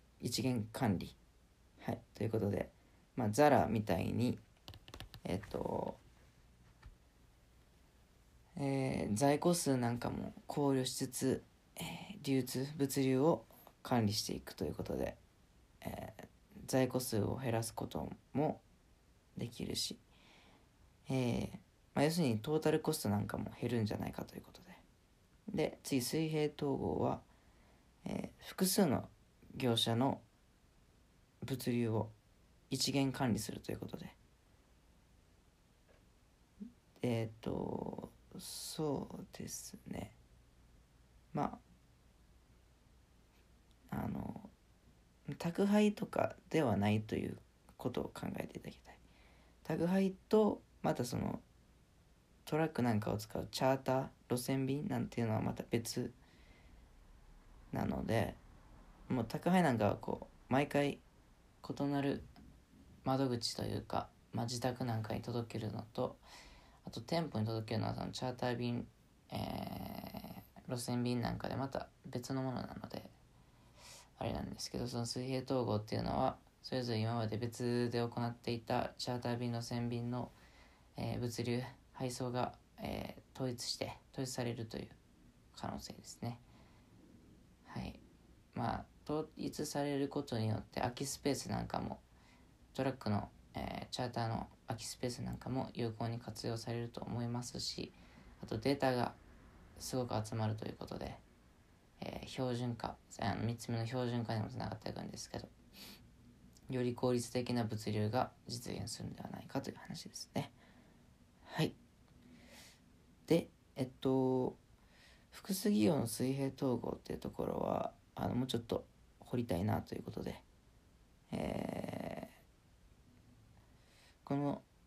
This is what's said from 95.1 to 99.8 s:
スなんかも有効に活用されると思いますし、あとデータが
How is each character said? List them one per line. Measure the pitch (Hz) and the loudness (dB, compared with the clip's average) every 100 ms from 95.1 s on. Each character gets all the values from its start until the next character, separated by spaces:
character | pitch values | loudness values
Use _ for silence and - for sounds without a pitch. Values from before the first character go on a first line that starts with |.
ス | 120 | -4
な | 123 | -6
ん | 120 | -4
か | - | -2
も | 131 - | -2 -2
有 | - 117 | -2 -4
効 | 110 113 | -2 -4
に | 117 | -4
活 | - 110 120 | -8 -6 -4
用 | 113 | -4
さ | 120 | -4
れ | 117 | -4
る | 117 | -4
と | - | -6
思 | - 117 | -6 -4
い | 120 | -2
ま | 120 | -4
す | 120 123 | -4 -6
し、 | - - - - - - - - | -6 -6 -10 -12 -20 -20 -20 -16
あ | - | -6
と | 110 | -2
デ | 131 139 | 2 4
ー | |
タ | 131 | 4
が | 123 120 - - - - - - - | 2 0 -4 -20 -20 -20 -20 -20 -14